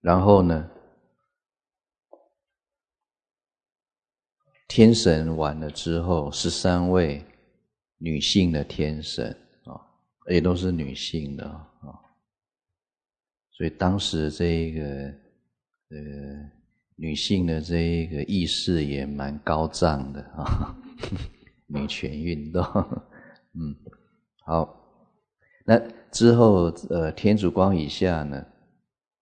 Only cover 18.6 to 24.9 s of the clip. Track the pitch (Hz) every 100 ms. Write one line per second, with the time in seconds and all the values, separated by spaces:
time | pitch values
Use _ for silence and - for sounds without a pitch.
18.6 | - 85 73 69 69 71 69 73 - 78
19.6 | 80 - 87 73 67 69 - - 76 -
20.6 | - - - - - 98 - - - _
21.6 | _ 73 - - 71 73 85 78 76 87
22.6 | 90 - - - - - - - _ 85
23.6 | 78 73 - _ _ _ _ _ - 82
24.6 | 80 - _